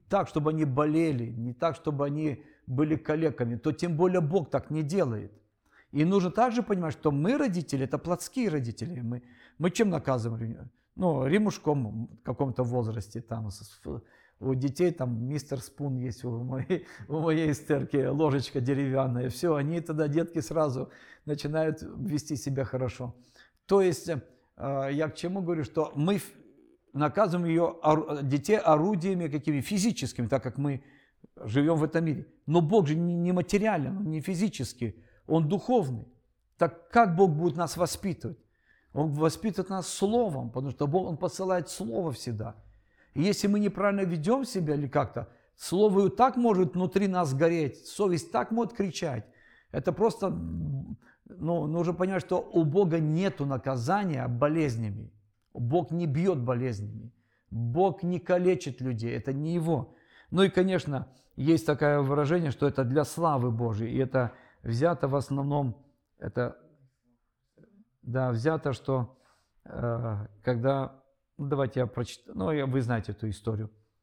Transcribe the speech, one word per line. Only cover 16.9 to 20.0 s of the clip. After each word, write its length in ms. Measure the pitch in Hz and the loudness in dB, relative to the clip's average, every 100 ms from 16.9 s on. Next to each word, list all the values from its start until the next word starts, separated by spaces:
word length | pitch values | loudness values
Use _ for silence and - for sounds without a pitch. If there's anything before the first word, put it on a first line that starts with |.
| - 101 | -18 -8
у 100 | 156 | -2
моей 320 | 165 160 160 | 0 2 2
Эстерки 560 | 147 - 143 131 139 135 | -2 0 -2 0 0 0
ложечка 540 | 143 156 139 127 139 | 2 2 2 -2 -2
деревянная. 680 | 123 139 135 135 131 120 127 | 0 0 0 0 0 -2 -4
Всё, 260 | - 175 147 | -2 0 0
они 260 | 143 170 | 0 -2
тогда, 260 | 165 156 | -4 -2